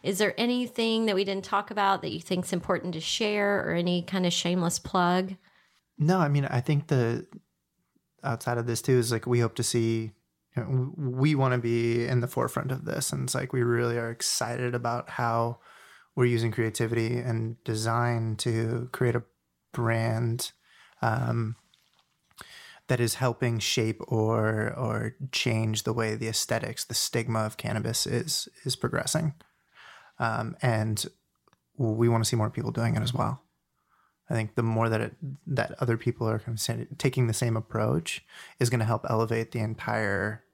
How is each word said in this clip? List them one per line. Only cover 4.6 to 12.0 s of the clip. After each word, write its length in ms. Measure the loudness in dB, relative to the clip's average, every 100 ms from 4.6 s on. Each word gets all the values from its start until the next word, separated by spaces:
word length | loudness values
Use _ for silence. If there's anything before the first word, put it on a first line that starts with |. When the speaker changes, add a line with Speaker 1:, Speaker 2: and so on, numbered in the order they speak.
| 2 -2
Speaker 1:
plug? 560 | -2 2 4 2 0 -8 _ _ _ _ _ 0
Speaker 2:
No, 200 | 4 4
I 80 | 4
mean, 160 | 4
I 160 | 2 0
think 260 | 2 0 4
the, 400 | 2 4 0 -6 -18 _ _ _ _ _ _ _ _
outside 340 | -4 -4 -2 -2
of 100 | -2
this 120 | -2
too, 160 | 4 4
is, 120 | 4
like, 160 | -2 2
we 140 | 2
hope 160 | 2 0
to 80 |
see, 480 | 0 2 2 0 -4 -10 _ _ _ -8
you 60 |
know, 20 |
w-, 280 | -2 -2 -2 -4
we 380 | -4 2 2
wanna 240 | 4 2 2
be 480 | 2 2 2 0